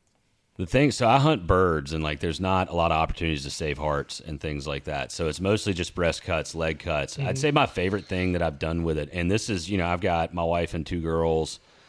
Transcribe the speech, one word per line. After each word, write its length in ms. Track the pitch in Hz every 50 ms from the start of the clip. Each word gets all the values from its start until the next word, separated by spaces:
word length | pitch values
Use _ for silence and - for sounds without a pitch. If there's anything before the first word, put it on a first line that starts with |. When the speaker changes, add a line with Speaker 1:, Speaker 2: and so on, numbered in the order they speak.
| _ _ _ _ _ _ _ _ _ _ _
Speaker 1:
The 100 | - 92
thing, 240 | - - 127 147 143
so 160 | - - - 110
I 100 | 123 139
hunt 280 | 139 156 156 104 87 82
birds, 440 | 95 92 95 87 80 76 69 69
and, 100 | 80 80 78
like, 160 | 76 76 -
there's 180 | 98 85 78 -
not 280 | 90 95 95 92 92 -
a 60 | 85
lot 180 | 85 82 85
of 40 | 80 80
opportunities 440 | 80 78 - - 82 82 78 71 69
to 60 | 71
save 260 | - - 80 76 71 71
hearts 420 | 76 76 73 71 69 - - -
and 200 | - 78 76 69
things 260 | - 80 73 71 69 73
like 160 | 71 71 -
that. 260 | 78 73 69 65 -
So 140 | - - 85 78
it's 120 | 73 -
mostly 320 | 90 98 107 104 - 104
just 220 | 92 87 85 - -
breast 260 | 90 87 82 78 -
cuts, 320 | - - 85 78 73 - -
leg 240 | 82 82 80 80 71
cuts. 380 | - 85 78 73 69 - - -
I'd 60 | 139
Speaker 2:
Mm-hmm. 100 | - -
Speaker 1:
say 140 | 131 147 147
my 160 | 143 151 135
favorite 380 | - - 95 87 95 104 98 -
thing 260 | - 95 92 92 92
that 100 | 87 85
I've 160 | 85 80 73 69
done 220 | 82 80 82 85 82
with 120 | 82 78 76
it, 100 | 73 69
and 160 | - 90 87 87
this 200 | 98 90 - -
is, 180 | 104 90 78 90
you 80 | 104 92
know, 80 | 85 87
I've 120 | 87 87
got 320 | 95 92 85 82 85 85 87
my 100 | 87 85
wife 300 | 82 85 85 85 - -
and 120 | 85 76
two 140 | - 90 85
girls, 580 | 80 80 80 82 82 82 80 80 78 76 - - _ _ _ _ -